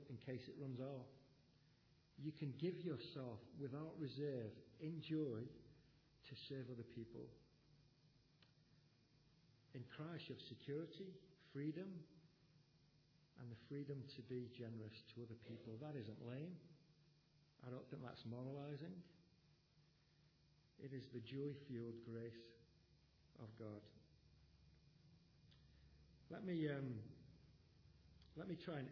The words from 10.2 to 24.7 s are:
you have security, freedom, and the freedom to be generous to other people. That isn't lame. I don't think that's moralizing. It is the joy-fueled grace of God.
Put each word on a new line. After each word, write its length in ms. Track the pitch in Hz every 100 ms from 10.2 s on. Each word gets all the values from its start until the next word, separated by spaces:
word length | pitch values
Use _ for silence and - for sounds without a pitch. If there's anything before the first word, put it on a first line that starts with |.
| -
you 80 | 117
have 80 | -
security, 640 | 110 143 147 165 - 190 165 - - -
freedom, 360 | 139 151 156 196 175 - - - - - - - - - - - - - -
and 80 | 120
the 120 | 113 -
freedom 320 | 143 139 139 117
to 80 | - 110
be 160 | 123 120
generous 400 | - 117 113 107 107 -
to 120 | 113 117
other 120 | 113 -
people. 240 | 113 113 113
That 160 | 151 143
isn't 240 | 107 107
lame. 320 | 120 131 165 175 - - - - - - - - - -
I 80 | 123
don't 160 | 127 -
think 80 | 139
that's 240 | 127 - 113
moralizing. 680 | 120 131 139 143 143 165 185 - - - - - - - - - - - - - - - - - -
It 160 | 135 131
is 80 | -
the 80 | 123
joy-fueled 800 | 110 135 143 139 143 120 117 113 117
grace 320 | 113 117 117 117 117 - - - - - - - -
of 120 | 110 113
God. 200 | 110 104 104 - - - - - - - -